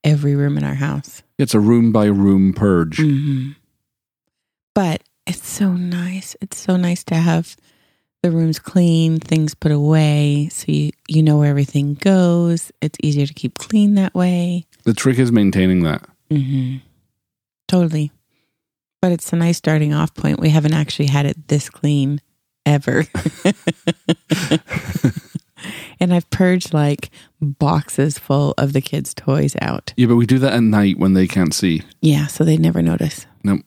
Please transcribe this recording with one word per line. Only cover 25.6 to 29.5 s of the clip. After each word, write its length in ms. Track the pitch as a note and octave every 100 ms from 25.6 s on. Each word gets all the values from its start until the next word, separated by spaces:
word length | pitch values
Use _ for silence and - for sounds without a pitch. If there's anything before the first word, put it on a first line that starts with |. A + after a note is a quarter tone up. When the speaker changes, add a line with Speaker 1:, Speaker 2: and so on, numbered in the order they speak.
| F#3 - - -
Speaker 1:
And 120 | F3+
I've 160 | F3 -
purged, 460 | - F#3 F3+ -
like, 360 | D#3 D3 C#3+ - - - _
boxes 760 | D3 C#3 D3 D#3+ - - C#3+ -
full 340 | - C#3+ C#3+ -
of 160 | C#3
the 80 | C#3
kids' 320 | - D3 C3+
toys 420 | - - C#3+ C#3+